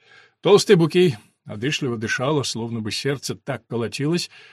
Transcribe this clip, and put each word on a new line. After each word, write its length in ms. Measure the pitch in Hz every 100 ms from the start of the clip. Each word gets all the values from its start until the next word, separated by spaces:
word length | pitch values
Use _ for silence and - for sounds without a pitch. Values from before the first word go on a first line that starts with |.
| _ - _ _
Толстый 340 | 165 196 -
Букей 400 | 180 160 175 180 107 _ _
одышливо 520 | - 104 131 - 135 113
дышала, 460 | 110 - 131 151
словно 380 | 120 113 117 117
бы 100 | 107
сердце 460 | - 139 143 - -
так 280 | - 127 -
колотилось, 640 | 117 107 - 147 175 - - -